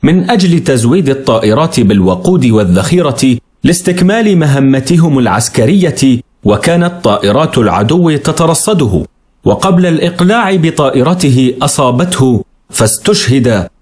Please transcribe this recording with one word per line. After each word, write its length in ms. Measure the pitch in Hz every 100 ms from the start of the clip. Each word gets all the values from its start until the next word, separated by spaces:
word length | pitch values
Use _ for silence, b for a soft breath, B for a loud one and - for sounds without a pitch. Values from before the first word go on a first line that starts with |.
من 260 | 139 180 180
أجل 300 | 233 180 170
تزويد 500 | - 131 117 165 147
الطائرات 680 | 135 - 113 107 110 165 -
بالوقود 640 | 107 104 92 90 - 180 127
والذخيرة 920 | 110 101 90 - 175 165 123 131 120 _ _
لاستكمال 720 | 131 170 - 180 175 220 214 185
مهمتهم 840 | 151 139 135 135 131 170 165 135
العسكرية، 1000 | 117 98 110 - 117 196 175 - 135 123 - _
وكانت 500 | 101 104 - 170 175 175
طائرات 540 | 120 101 101 120 156 131
العدو 580 | 107 87 107 160 170 151
تترصده، 920 | 151 151 165 160 - 208 123 92 76 _ _ _
وقبل 420 | - 101 190 180 180
الإقلاع 720 | 160 175 175 180 226 208 190
بطائرته 960 | 160 156 139 135 127 180 160 123 127 123
أصابته 840 | 143 - 131 123 180 - 131 117 - _ _
فاستشهد 1000 | - 110 - - 202 - 135 120 107 90 _